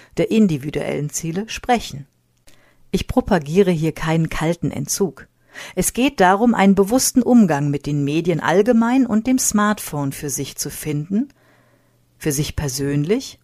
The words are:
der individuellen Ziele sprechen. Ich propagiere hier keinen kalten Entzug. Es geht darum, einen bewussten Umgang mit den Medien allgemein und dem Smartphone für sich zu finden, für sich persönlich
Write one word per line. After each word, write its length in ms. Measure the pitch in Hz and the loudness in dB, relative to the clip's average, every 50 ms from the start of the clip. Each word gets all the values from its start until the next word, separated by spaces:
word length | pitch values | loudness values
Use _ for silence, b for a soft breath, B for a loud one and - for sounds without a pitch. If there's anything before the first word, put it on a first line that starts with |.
| B B B | B B B
der 160 | - - - | -4 -2 2
individuellen 760 | 214 220 214 185 156 131 135 156 - 147 - - 139 147 147 147 | 4 4 4 4 2 -2 -4 -6 -6 -6 -6 -4 -4 -4 -6 -6
Ziele 380 | - - - 160 160 190 226 226 | -6 -6 -6 -6 -6 -6 -6 -8
sprechen. 580 | - - - - 247 220 - - - 139 139 _ _ _ _ _ _ _ _ b b b b b b b b b | -10 -10 -2 0 0 0 -2 -8 -12 -14 -16 _ _ _ _ _ _ _ _ b b b b b b b b b
Ich 180 | - 185 - | -4 -4 -4
propagiere 640 | - - 254 - - 202 170 139 147 160 196 202 180 | 0 -2 -2 0 2 0 0 0 0 2 2 4 4
hier 220 | 175 151 160 156 | 2 0 0 -4
keinen 380 | - - - 160 160 165 160 - | -4 -4 -2 0 0 0 0 0
kalten 420 | - - 160 165 175 - - 135 | -2 -4 -2 -2 -2 -2 -4 -6
Entzug. 560 | - - 143 - - - 196 151 - - - _ _ B B B B B B B B | -4 -6 -6 -6 -2 -2 -2 -4 -4 -10 -20 _ _ B B B B B B B B
Es 160 | 180 180 - | -2 -2 -2
geht 300 | - 233 254 285 277 - | 0 0 0 0 2 4
darum, 340 | 190 180 196 196 240 240 - | 4 4 6 4 4 2 4
einen 180 | - 196 196 196 | 4 4 4 6
bewussten 480 | 196 196 196 240 262 - - - 262 | 4 4 2 2 0 0 2 2 2
Umgang 480 | 226 - 247 240 214 160 151 139 147 143 | 4 6 6 6 6 4 2 0 0 -2
mit 160 | 143 139 - | -2 -2 -4
den 200 | 147 147 143 143 | -4 -2 -2 -2
Medien 340 | 139 147 165 160 180 165 151 | 0 -2 -2 0 0 -2 0
allgemein 640 | - 147 165 196 202 240 247 226 226 233 254 269 247 | 0 2 2 2 4 4 4 2 4 2 2 2 2
und 220 | - 208 220 220 | 2 0 -2 0
dem 100 | 254 262 | 2 0
Smartphone 760 | 254 - - - 208 208 208 214 208 - - 160 147 143 139 147 | 0 0 0 0 0 0 0 0 -2 -6 -8 -6 -4 -4 -6 -6
für 160 | - 160 143 | -8 -8 -8
sich 260 | - - 139 - - | -6 -6 -8 -10 -8
zu 140 | - - 143 | -10 -10 -10
finden, 580 | - - - 151 147 147 151 185 196 220 285 285 b b b b b b b b b b b b b b b b _ | -10 -10 -8 -6 -6 -6 -4 -2 -2 -2 -2 -4 b b b b b b b b b b b b b b b b _
für 140 | _ - 156 | _ -4 -4
sich 240 | 131 143 143 - - | -2 -2 -4 -4 -4
persönlich 840 | - 156 139 127 143 139 143 135 147 147 175 220 269 - - - _ | -4 -4 -4 -4 -4 -4 -2 0 -2 0 0 -2 -2 -2 -8 -18 _